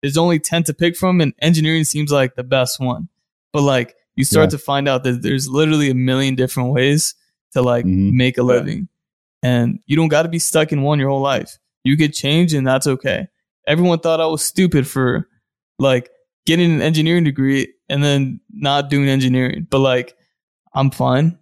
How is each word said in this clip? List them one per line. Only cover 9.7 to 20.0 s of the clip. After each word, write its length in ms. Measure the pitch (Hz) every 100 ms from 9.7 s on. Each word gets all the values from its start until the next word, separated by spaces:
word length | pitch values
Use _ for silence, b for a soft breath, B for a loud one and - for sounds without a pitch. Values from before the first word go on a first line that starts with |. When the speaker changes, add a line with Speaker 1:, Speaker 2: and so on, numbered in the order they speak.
| - _
Speaker 1:
you 100 | 147
don't 120 | 165
gotta 200 | 151 165
be 100 | 170
stuck 320 | - 160 156
in 100 | 147
one 180 | 139 147
your 100 | 139
whole 120 | 139
life. 380 | 135 131 - - _ _
You 140 | 127 147
could 160 | 151
change, 400 | - 139 156 175
and 120 | 151 131
that's 220 | 131 143
okay. 400 | 131 - - 180 _ _ _ -
Everyone 320 | 156 180 170
thought 200 | 165 160
I 40 | 160
was 160 | 160
stupid 460 | - - 190 151 135
for, 400 | - 127 - - _ _ _ _ _
like, 320 | 135 127 123 _ _ _ -
getting 260 | 165 175
an 100 | 156
engineering 440 | 151 156 160 175 160
degree 480 | 139 135 139 - _ _
and 140 | 143
then 360 | 147 139 135 117 _
not 380 | - 143 143 143
doing 180 | 139 139
engineering. 600 | 135 131 127 127 - 165
But, 100 | 135
like, 360 | 135 127